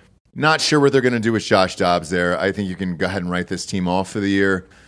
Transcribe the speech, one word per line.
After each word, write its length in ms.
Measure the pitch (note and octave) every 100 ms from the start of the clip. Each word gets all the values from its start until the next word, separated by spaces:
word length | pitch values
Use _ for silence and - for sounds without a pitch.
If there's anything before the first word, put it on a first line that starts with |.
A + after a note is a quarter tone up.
| _ _ _
Not 260 | - D3 D#3
sure 180 | - D3+
what 140 | C#3
they're 80 | C3+
gonna 180 | B2 A#2+
do 140 | A2
with 100 | A2
Josh 320 | - G#2 F#2 -
Dobbs 340 | F#2 F2 D#2+
there. 280 | F2+ F2 F2
I 140 | F#2
think 160 | F#2+ G2
you 80 | F#2
can 200 | F#2+ E2
go 80 | F#2
ahead 160 | G2
and 80 | F2+
write 160 | F2+ F2
this 160 | F#2
team 240 | - G2+ F2+
off 220 | F2+ F#2+
for 100 | A2
the 80 | G2
year. 380 | G2 G2 F#2+ - -